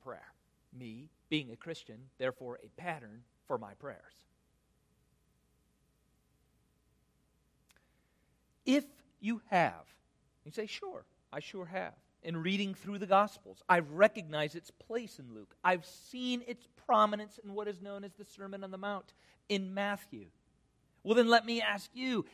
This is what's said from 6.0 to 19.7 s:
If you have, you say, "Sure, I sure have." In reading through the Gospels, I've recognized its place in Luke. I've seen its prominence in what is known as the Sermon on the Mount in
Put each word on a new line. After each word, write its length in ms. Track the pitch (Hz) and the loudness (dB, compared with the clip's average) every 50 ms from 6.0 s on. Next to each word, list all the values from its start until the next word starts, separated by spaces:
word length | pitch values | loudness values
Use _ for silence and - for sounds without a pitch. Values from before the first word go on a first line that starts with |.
| _ _ _ _ _ _ _ _ _ _ _ _ _ _ _ _ _ _ _ _ _ _ _ _ _ _ _ _ _ _ _ _ _ _ - _ _ _ _ _ _ _ _ _ _ _ _ _ _ _ _ _ - | _ _ _ _ _ _ _ _ _ _ _ _ _ _ _ _ _ _ _ _ _ _ _ _ _ _ _ _ _ _ _ _ _ _ -20 _ _ _ _ _ _ _ _ _ _ _ _ _ _ _ _ _ 2
If 220 | 262 262 294 285 - - - - _ _ - | 4 4 4 4 0 -16 -20 -20 _ _ -8
you 220 | 196 214 233 214 - | -4 -4 -4 -4 -2
have, 400 | - 202 180 160 110 85 82 - - - _ _ _ _ _ _ _ _ _ - | 2 4 4 4 4 2 -4 -16 -20 -20 _ _ _ _ _ _ _ _ _ -20
you 60 | 147 | -12
say, 160 | - 226 214 | -8 -8 -6
"Sure, 360 | 208 - - 403 381 349 - - _ _ _ _ - - | -6 -8 -10 -10 -10 -12 -12 -14 _ _ _ _ -12 -12
I 60 | 151 | -12
sure 260 | - - - 190 180 | -12 -10 -12 -12 -10
have." 300 | 160 185 185 180 147 - _ _ _ _ _ | -8 -6 -6 -6 -8 -10 _ _ _ _ _
In 160 | - 165 170 | -8 -6 -4
reading 380 | 165 160 185 196 196 202 196 190 | -2 0 0 0 0 0 -2 -4
through 240 | - - 196 202 196 | -8 -8 -8 -6 -4
the 80 | 208 | 2
Gospels, 560 | 180 196 196 208 208 - - - 98 95 - - | 6 6 6 6 4 -2 -12 -20 -20 -20 -8 4
I've 220 | - 180 175 160 143 | 6 6 6 6 2
recognized 680 | 151 175 208 220 - 220 170 156 151 151 151 151 - | 6 6 6 6 6 2 -10 -4 -2 -2 -2 -2 -4
its 140 | 170 - - | -10 -14 -16
place 480 | - _ - - 226 247 233 196 - | -20 _ -12 -6 -6 -6 -6 -6 -14
in 160 | - 131 120 113 | -16 -16 -16 -16
Luke. 220 | 107 101 - - _ - | -16 -18 -18 -10 _ 4
I've 200 | 180 185 175 - | 4 4 4 0
seen 600 | - - - - - - 254 254 247 247 240 240 | -10 -20 -20 -20 -14 -10 -6 -4 -2 -2 -2 -4
its 220 | 240 240 - - _ _ - - | -8 -12 -12 -12 _ _ -10 2
prominence 540 | - 240 214 214 208 208 208 214 208 - - | 4 6 8 8 6 4 -2 -6 -10 -14 -18
in 160 | 208 202 196 | -16 -10 -8
what 120 | 214 208 | -6 -6
is 140 | 208 196 175 | -6 -8 -8
known 220 | 196 202 202 202 202 | -10 -12 -10 -10 -12
as 100 | 196 - | -14 -16
the 120 | - 202 | -18 -20
Sermon 380 | - - 196 196 196 196 196 196 | -20 -16 -14 -12 -10 -10 -10 -10
on 60 | 190 | -10
the 80 | 190 | -10
Mount 380 | 190 196 202 202 185 - - - _ _ - - _ _ | -8 -6 -4 -6 -6 -8 -14 -20 _ _ -20 -20 _ _
in 260 | - 202 190 190 185 | -2 -2 0 0 -2